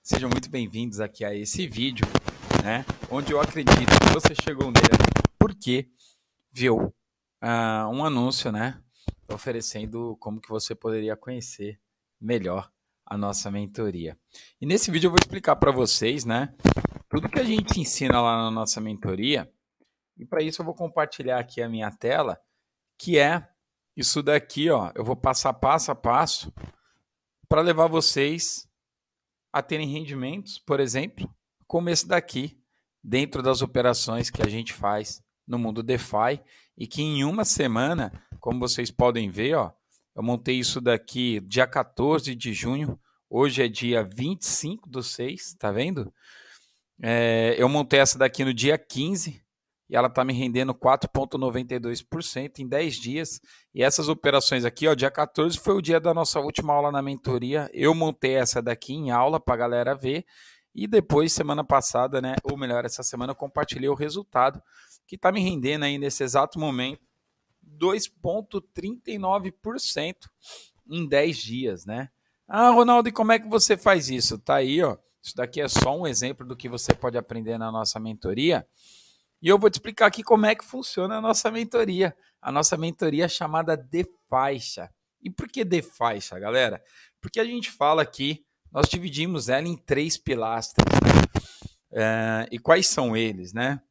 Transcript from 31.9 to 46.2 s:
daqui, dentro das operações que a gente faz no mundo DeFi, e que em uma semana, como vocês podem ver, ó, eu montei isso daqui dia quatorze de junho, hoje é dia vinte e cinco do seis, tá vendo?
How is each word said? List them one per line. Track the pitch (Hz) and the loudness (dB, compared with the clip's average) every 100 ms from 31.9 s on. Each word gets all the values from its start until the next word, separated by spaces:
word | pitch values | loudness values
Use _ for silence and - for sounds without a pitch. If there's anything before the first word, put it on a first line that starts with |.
| 165 | -2
daqui, | 170 175 - 131 139 _ _ _ _ _ | 2 0 0 -6 -6 _ _ _ _ _
dentro | - 123 143 147 | -2 0 0 0
das | 127 127 | 0 0
operações | 131 127 123 113 - 113 120 | 0 2 2 2 0 -2 -4
que | - | -4
a | 110 | -4
gente | 110 113 | -4 -8
faz | - 101 104 107 - _ _ - | -4 -2 -2 -6 -14 _ _ -8
no | 120 | -4
mundo | 117 110 | -4 -4
DeFi, | 113 127 - 104 117 139 _ _ _ - | -2 -2 0 0 0 0 _ _ _ -14
e | 110 | -10
que | - | -4
em | 151 147 | -2 0
uma | 143 202 | 0 0
semana, | - - 139 113 139 170 107 - _ - | 0 2 2 2 0 -2 -4 -10 _ -10
como | - 123 | -6 -4
vocês | 123 - 120 | -2 -2 -2
podem | - 123 117 104 | 2 2 2 -4
ver, | 90 120 | -2 0
ó, | 156 90 _ _ _ _ - | 0 -2 _ _ _ _ -6
eu | |
montei | 113 120 123 127 | -4 -2 -2 0
isso | 110 135 | 0 0
daqui | 123 117 - 127 123 107 | 2 0 -2 -4 -2 -2
dia | 95 117 127 | -2 0 2
quatorze | 139 123 - 135 156 135 | 0 -4 -2 2 2 -2
de | 120 120 | -6 -6
junho, | 101 117 135 147 127 _ _ _ | -4 -4 -4 -6 -8 _ _ _
hoje | 113 143 127 | 2 2 2
é | 120 | 0
dia | 104 120 117 | 0 0 0
vinte | 98 107 139 185 | -2 -4 -6 -4
e | - | -2
cinco | - 147 214 - | -2 -4 -10 -10
do | 127 | -8
seis, | 120 - 123 185 - | -8 -6 -8 -8 -14
tá | - 104 | -6 -4
vendo? | 101 151 160 98 _ | -2 -2 -4 -8 _